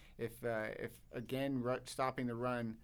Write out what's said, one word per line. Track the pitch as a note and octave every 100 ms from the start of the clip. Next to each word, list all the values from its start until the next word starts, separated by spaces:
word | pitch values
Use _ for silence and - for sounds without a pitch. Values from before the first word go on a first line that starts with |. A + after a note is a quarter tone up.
| - -
If, | A2+ A#2
uh, | A#2+ A2+ A2 -
if | A2+ - -
again, | B2 A2+ C3 C#3 C3
ru-, | A#2+ B2+ -
stopping | - C3 B2+ B2
the | A#2
run | B2 A#2+ A#2 A2+